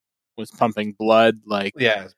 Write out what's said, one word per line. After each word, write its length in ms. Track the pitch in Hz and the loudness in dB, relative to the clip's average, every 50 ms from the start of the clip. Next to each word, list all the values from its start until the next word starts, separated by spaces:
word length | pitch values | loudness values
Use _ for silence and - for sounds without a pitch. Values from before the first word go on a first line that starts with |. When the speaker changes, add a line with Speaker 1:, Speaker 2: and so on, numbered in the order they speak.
| _ _ _ _ _ _ _ | _ _ _ _ _ _ _
Speaker 1:
was 140 | - 110 - | -16 -16 -10
pumping 420 | - - 123 113 104 110 107 107 101 - | -4 -2 -2 -2 -2 -2 -6 -8 -6 -4
blood, 420 | 110 110 110 113 113 113 110 110 107 | 0 2 4 4 4 4 2 -2 -6
like 280 | 107 104 101 98 98 - | -6 -6 -4 -4 -6 -4
Speaker 2:
Yeah, 280 | 143 127 113 107 101 95 | -2 -2 -2 -2 -2 -6
it's 100 | 92 _ | -12 _